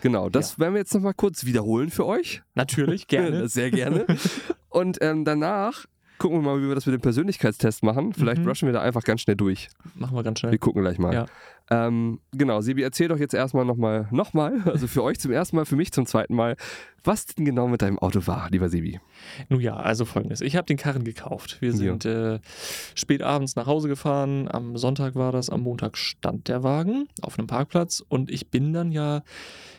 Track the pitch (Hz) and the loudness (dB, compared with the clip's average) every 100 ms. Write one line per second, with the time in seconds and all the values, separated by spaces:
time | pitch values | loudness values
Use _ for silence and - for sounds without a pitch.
0 | 127 107 95 101 101 - 165 202 190 208 | 0 2 2 0 0 0 0 0 0 0
1 | 196 - 202 160 123 117 104 113 156 - | 0 0 0 0 0 0 2 2 0 0
2 | 175 240 339 - _ - 135 - 143 196 | 0 0 -2 -8 _ -4 0 0 0 0
3 | - 143 170 156 120 123 123 127 127 170 | 0 0 2 0 -2 0 0 2 2 0
4 | - 156 - - - - _ 175 185 - | 2 0 0 -4 -8 -8 _ 0 0 0
5 | 156 156 151 151 160 202 214 - - _ | 0 2 2 0 0 -2 -4 -6 -16 _
6 | _ - 180 165 143 139 139 139 135 127 | _ -2 0 2 2 2 0 0 0 2
7 | 127 117 196 - 113 - 113 - 107 123 | 2 2 0 0 0 2 0 4 2 2
8 | 190 180 120 160 175 - 139 117 113 120 | -2 2 2 2 0 2 2 2 2 0
9 | - 113 - 101 98 95 - _ - - | 0 0 2 2 2 0 -6 _ -20 -10
10 | 127 123 113 113 117 113 - 104 92 90 | -4 -2 -2 -2 0 2 2 2 0 2
11 | 87 87 123 - - - - 117 117 117 | 0 0 -2 -10 -20 -16 0 2 2 0
12 | 117 113 _ 131 139 107 110 135 131 - | 0 -4 _ 0 2 2 2 0 0 2
13 | 165 156 147 - 131 135 123 120 113 110 | 2 2 0 0 2 2 2 2 2 0
14 | 104 127 208 156 151 254 180 147 123 143 | 0 -2 0 0 2 2 2 2 0 2
15 | 120 - 135 123 180 160 151 139 185 - | 0 0 0 0 2 0 2 2 2 0
16 | 123 110 - 117 117 - - - - _ | 2 0 2 2 2 0 -8 -14 -18 _
17 | - 208 - - 147 123 123 120 98 98 | 0 0 -2 -2 0 2 2 2 0 2
18 | 92 98 90 87 87 92 90 85 80 90 | 2 0 0 -4 0 2 2 0 -2 -6
19 | _ - - - - 131 117 104 104 113 | _ -20 -18 -14 -2 0 0 -2 0 0
20 | 117 - - 107 139 175 175 143 147 131 | 0 -2 -2 -4 0 -2 0 -2 0 -2
21 | 113 113 - 98 - - 123 110 95 92 | -4 -8 -10 -10 -10 -4 0 2 2 0
22 | 110 113 113 110 - - - - - - | -2 0 0 -2 -8 -14 -10 -10 -10 -8
23 | - 139 135 143 135 123 123 151 151 139 | 0 0 2 -2 -2 -4 0 0 0 -2
24 | 151 143 139 139 135 120 120 120 127 135 | -2 0 0 -2 -2 -6 -6 -2 -2 0
25 | 135 127 127 127 127 - 123 117 110 - | -2 0 0 0 -2 -4 -4 -4 -6 -6
26 | - - 85 107 - 123 131 147 170 262 | -8 -4 -6 -4 -4 -2 0 0 0 -2
27 | 285 - - - 113 120 143 175 170 - | -4 -8 -8 -6 -2 -2 0 0 0 -4
28 | - 135 131 139 - 127 147 165 170 156 | -2 -2 -2 -6 -2 0 0 0 0 0
29 | 147 147 - - - - - | -2 -2 -6 -18 -18 -20 -20